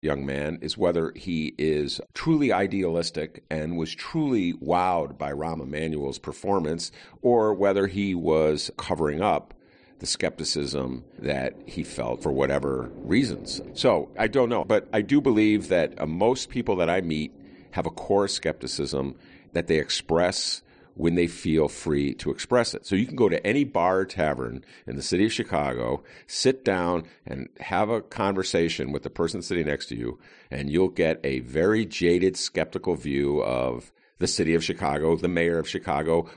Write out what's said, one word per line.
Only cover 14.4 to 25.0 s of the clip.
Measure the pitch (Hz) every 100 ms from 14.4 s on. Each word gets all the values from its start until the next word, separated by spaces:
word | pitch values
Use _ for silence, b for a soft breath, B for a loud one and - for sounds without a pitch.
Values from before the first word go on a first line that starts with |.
| 120
know, | 113
but | - 107 -
I | 110
do | 101 143
believe | 139 107 107 107 87
that, | 90 76 -
uh, | 76
most | 82 110 131 -
people | 131 117 95
that | 82
I | 92
meet | 87 78 76 - B B B
have | - 82
a |
core | - - 101 98
skepticism | - 82 73 64 - 71 69 67 65 B B B
that | 85 82
they | 80
express | 71 - - 82 90 - - - _ b b
when | - 82
they | 85 85
feel | - 82 78 73
free | - 87 71 71
to | - 76
express | 67 - 123 117
it. | -
So | - 98
you | 113
can |
go | 151 107
to | 82 98
any | 131
bar | 143 92 87 95
or |
tavern | 95 92 76 64 62 64 - b
in | -
the | 69